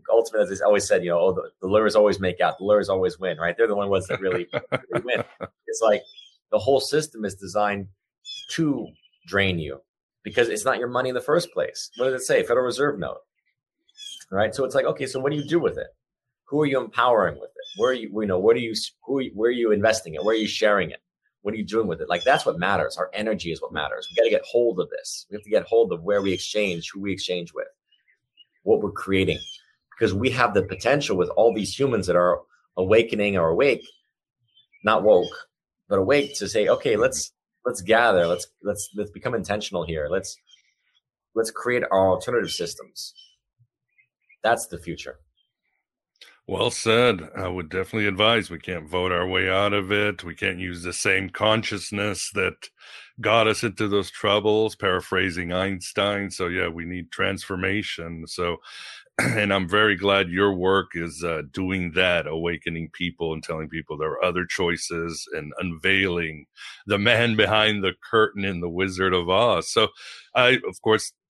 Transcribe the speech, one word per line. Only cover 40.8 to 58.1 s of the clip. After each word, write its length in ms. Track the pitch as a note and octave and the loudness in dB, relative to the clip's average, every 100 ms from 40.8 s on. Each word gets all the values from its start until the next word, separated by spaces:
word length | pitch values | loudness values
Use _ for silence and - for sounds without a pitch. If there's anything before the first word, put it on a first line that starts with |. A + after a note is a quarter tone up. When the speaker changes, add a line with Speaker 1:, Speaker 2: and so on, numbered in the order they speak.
| _ _ _ _ _ | _ _ _ _ _
Speaker 1:
let's 160 | A2 A2 | -4 -4
create 340 | - A#2+ B2 - | -4 -2 0 2
our 200 | F#2+ F#2+ | 2 4
alternative 420 | F#2 - A#2+ F2+ | 2 0 -4 -2
systems." 640 | - E2+ - - - - - - _ _ _ _ _ _ _ _ _ _ _ | -6 -8 -10 -16 -16 -16 -18 -20 _ _ _ _ _ _ _ _ _ _ _
That's 240 | G#2+ A#2+ - | 0 0 -2
the 100 | E2 | -12
future. 420 | E2 D#2 C2 - _ _ _ _ _ _ _ _ _ _ - _ - | -10 -12 -12 -16 _ _ _ _ _ _ _ _ _ _ -20 _ -8
Speaker 2:
Well 240 | F#2 A#2 | -2 -2
said. 580 | - A2+ A2+ B2 G2 - - | -2 2 4 4 2 -4 -8
I 120 | F#2+ | -6
would 220 | F2+ D#2+ | -6 -6
definitely 380 | F#2 F#2+ A2 G#2 | -6 -4 -2 0
advise, 420 | F#2 G#2+ A#2 G2 | 2 4 4 0
we 100 | E2+ | -8
can't 280 | - F2 D2+ | -8 -10 -4
vote 240 | F2+ F2+ | -2 0
our 160 | F2+ F2+ | 0 0
way 220 | F#2 F#2 | 0 2
out 240 | F#2 G2+ | 2 2
of 180 | G2+ F#2 | 0 0
it. 320 | G#2 G#2 F#2+ | 0 0 -2
We 120 | F2+ E2+ | -10 -4
can't 240 | G2 F2+ | -4 -2
use 240 | F#2 F2 | -8 -8
the 100 | F2 | -8
same 360 | F2 G#2+ F#2+ F#2+ | -4 0 0 0
consciousness 1000 | - G#2+ A2 G#2 G2+ - G#2 G#2 F#2 - G#2 | 0 2 2 0 -6 -8 -4 -4 -4 -6 -2
that 340 | F#2+ - - _ - - - - | -2 -4 -18 _ -20 -20 -20 -6
got 280 | A2 A2+ A2 | 2 4 4
us 160 | G#2 | 2
into 240 | A#2+ F#2 G#2+ | -2 -2 0
those 240 | G2+ F#2+ | 0 -2
troubles, 640 | - G#2 G#2 G#2 G#2+ A2 - | -2 2 2 4 2 0 0
paraphrasing 760 | G2+ F2+ - F#2+ F#2+ E2+ F2 | 0 0 0 0 0 -2 -4
Einstein. 800 | F2+ F#2+ F#2+ - - G2+ G2+ G2 | -2 -2 -4 -6 -2 0 -2 -6
So 180 | - F2+ | -6 -4
yeah, 220 | F2+ F2 | -2 -4
we 160 | E2 E2+ | -4 -8
need 260 | F2+ F2 | -10 -10
transformation. 1120 | - G2 F#2+ - F#2 F#2+ G2+ - - E2 | -4 -2 -2 -6 -4 -2 -2 -4 -8 -10